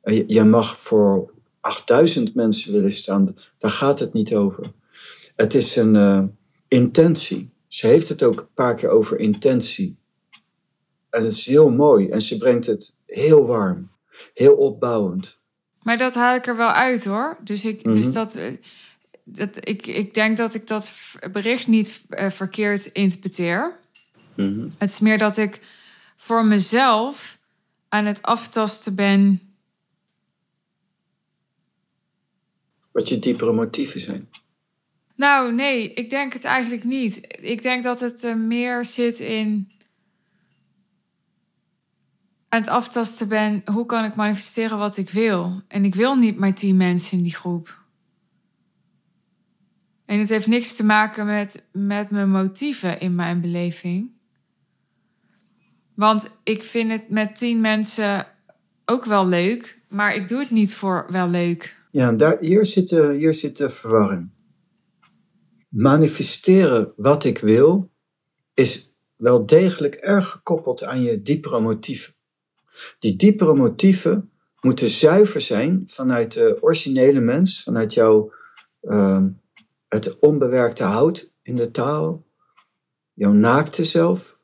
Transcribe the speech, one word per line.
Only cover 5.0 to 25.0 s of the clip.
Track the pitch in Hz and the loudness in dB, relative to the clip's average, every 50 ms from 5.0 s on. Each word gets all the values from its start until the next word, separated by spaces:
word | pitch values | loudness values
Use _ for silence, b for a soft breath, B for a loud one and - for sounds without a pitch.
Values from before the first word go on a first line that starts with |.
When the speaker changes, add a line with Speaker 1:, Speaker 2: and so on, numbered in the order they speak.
| B B B B B B B | B B B B B B B
Speaker 1:
Het | - 110 110 - | -2 -2 2 2
is | 135 113 - - | 0 0 2 0
een, | 127 113 110 107 | 2 4 4 6
eh, | 104 101 101 98 98 95 98 - _ _ _ _ _ _ _ | 6 6 6 4 2 0 -2 -6 _ _ _ _ _ _ _
intentie. | 135 123 123 120 - 160 160 170 160 156 - - - - - - _ _ _ _ | 2 2 2 4 4 4 4 4 4 0 -2 -6 -6 -8 -10 -14 _ _ _ _
Ze | - - - | -10 -2 4
heeft | 113 127 165 160 - | 6 6 6 4 0
het | - - | -4 0
ook | 135 120 104 - | 0 0 0 -2
een | - _ _ | -10 _ _
paar | - 127 123 117 | -2 -2 0 0
keer | - - - | -2 0 2
over | - 113 107 - - - | 2 2 2 2 -2 -2
intentie. | 110 107 101 - - 131 - 240 - - - - - 185 - _ _ _ _ _ _ _ - _ _ _ _ _ _ _ _ _ _ _ _ _ _ _ | 0 -2 -2 2 2 2 2 2 -2 -4 -6 -6 -6 -8 -8 _ _ _ _ _ _ _ -20 _ _ _ _ _ _ _ _ _ _ _ _ _ _ _
En | - 117 110 | -2 -2 -2
het | 113 | 0
is | 104 - - | -2 -4 -2
heel | 123 135 151 156 139 | 4 6 8 8 8
mooi. | 117 127 147 147 127 104 95 - | 6 4 6 6 6 6 4 2
En | - 110 | 0 -2
ze | 107 - 120 107 | -2 -2 -4 0
brengt | 113 127 123 120 117 | 2 2 2 2 0
het | - 107 - - - _ _ _ | -2 -4 -4 -6 -18 _ _ _
heel | _ - - 135 156 156 147 127 | _ -6 -2 4 6 6 6 6
warm. | 117 123 110 101 92 87 87 92 - _ _ _ b b b b b b | 4 0 -2 -2 -2 -4 -6 -10 -18 _ _ _ b b b b b b
Heel | - 123 143 143 | 4 6 6 8
opbouwend. | 139 139 139 107 113 123 120 117 110 101 92 87 95 92 - - _ _ _ _ _ _ _ _ _ | 8 4 0 0 -4 -4 -2 -2 -2 -2 -2 -4 -6 -10 -10 -18 _ _ _ _ _ _ _ _ _
Speaker 2:
Maar | _ 226 233 233 | _ -4 -2 -2
dat | 254 254 247 | -2 -2 0
haal | 240 240 247 247 | 2 2 2 2
ik | 254 247 | 0 -2
er | 254 240 | -4 -4
wel | 226 233 226 | 0 0 0
uit, | - - 254 254 247 233 - | 2 2 2 0 0 -2 -4
hoor. | 202 196 214 262 311 339 330 226 | -4 -4 -4 -4 -6 -8 -12 -12
Dus | 202 208 202 202 | -10 -10 -6 -6
ik, | 220 214 214 - 113 110 | -8 -8 -4 -2 0 2
dus | 107 117 | 2 2
Speaker 1:
Mhm. | 127 131 | 0 -2
Speaker 2:
dat, | - 220 220 - | -4 -6 -6 -8
eh, | - 82 113 139 - b b b b b b b b b b - _ _ | -10 -10 -12 -12 -14 b b b b b b b b b b -20 _ _
dat, | - - - 208 196 - - - - | -20 -10 -10 -10 -10 -10 -12 -10 -10
ik, | 220 196 - | -10 -10 -10
ik | - - - 208 202 - | -8 -6 -6 -6 -4 -2
denk | 220 214 220 226 | -2 0 0 0
dat | 214 233 220 226 | -2 -2 -4 -6
ik | 220 220 | -10 -8
dat | - 220 214 208 - | -8 -8 -8 -8 -10
v-, | - - - - - - - 185 | -12 -14 -18 -18 -18 -16 -16 -8
bericht | 190 208 196 226 247 247 240 | -8 -6 -2 -2 -4 -2 0
niet, | - 220 220 208 - - - _ _ | 2 2 2 2 -2 -6 -12 _ _
eh, | - - 190 190 | -8 -6 -6 -6
verkeerd | 190 - 190 185 - 214 214 208 208 196 202 | -6 -6 -10 -10 -6 -4 -2 -2 -2 -4 -6
interpreteer. | - _ 196 202 190 180 190 - 185 - - 175 170 175 196 285 349 359 _ _ _ _ _ _ _ _ _ _ _ _ | -8 _ 0 0 0 0 -2 -10 -10 -6 -4 -4 -2 -2 -4 -4 -6 -8 _ _ _ _ _ _ _ _ _ _ _ _
Speaker 1:
Mhm. | - 98 98 101 110 120 - - _ | -4 -4 -4 -4 -6 -8 -10 -6 _
Speaker 2:
Het | 208 196 | -4 -4
is | - - | 0 2